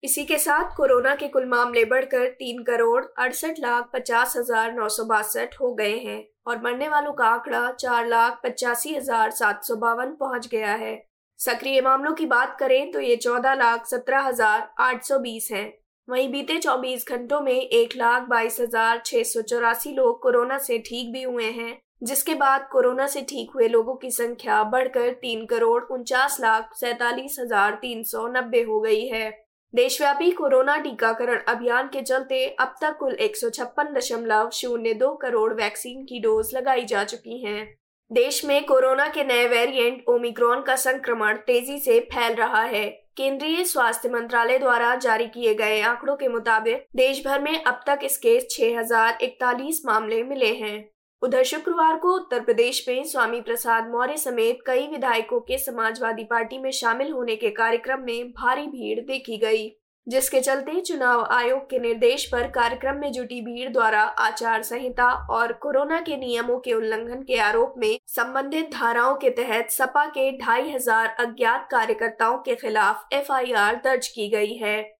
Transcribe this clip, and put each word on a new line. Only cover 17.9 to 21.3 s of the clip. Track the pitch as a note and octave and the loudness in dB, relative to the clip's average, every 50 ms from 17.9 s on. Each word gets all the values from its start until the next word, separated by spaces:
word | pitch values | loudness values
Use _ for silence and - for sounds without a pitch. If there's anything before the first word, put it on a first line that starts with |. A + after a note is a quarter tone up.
| - | 0
लाख | B3+ A#3 A#3 A#3+ B3+ | 0 2 2 2 2
बाईस | B3 A#3+ B3 A#3 A3+ A#3 A#3 - | 0 0 0 0 2 0 -2 -2
हजार | A#3+ A3+ A#3 A3+ A3+ A3+ A#3 A#3 - | -4 0 2 2 2 2 2 0 -2
छह | - - A#3+ A#3 | 0 0 0 0
सौ | - - A#3 | 0 -2 -4
चौरासी | A3 A3 A#3+ A#3+ A#3+ A#3 A#3 A#3+ - D4 | -2 -2 -2 2 2 2 0 0 -4 -6
लोग | C#4 C4+ C4 A#3+ B3 B3+ | 0 2 2 2 2 2
कोरोना | - B3+ A#3+ A#3+ A#3+ B3+ C4+ | 0 2 4 4 2 2 -2
से | C#4 C4+ - A#3+ A3+ | -4 -2 -2 -2 -4
ठीक | A3+ - A#3 A#3+ B3 A#3 A#3 | -4 -6 -8 -8 -8 -8 -8
भी | C4 C4 | -6 -6
हुए | B3+ | -4